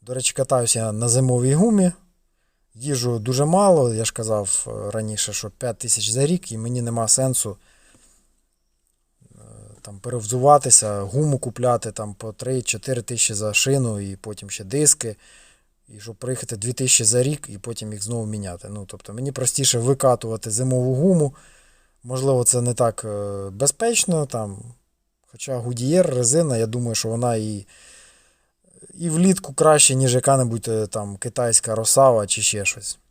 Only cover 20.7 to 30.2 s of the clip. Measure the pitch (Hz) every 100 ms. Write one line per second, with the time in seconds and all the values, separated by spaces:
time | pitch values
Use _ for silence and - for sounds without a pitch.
20.7 | 127 127 131 170 180 147 - - _ _
21.7 | _ _ _ 120 127 135 131 123 123 120
22.7 | 113 120 107 110 104 101 98 98 95 139
23.7 | - 226 226 - 165 143 117 107 98 117
24.7 | 120 _ _ _ _ _ - - 127 117
25.7 | 120 127 170 175 127 117 143 156 120 113
26.7 | 120 120 113 113 113 120 113 107 104 98
27.7 | - - - - _ _ _ _ _ _
28.7 | _ - - 170 156 185 190 - 135 156
29.7 | 151 - 131 131 123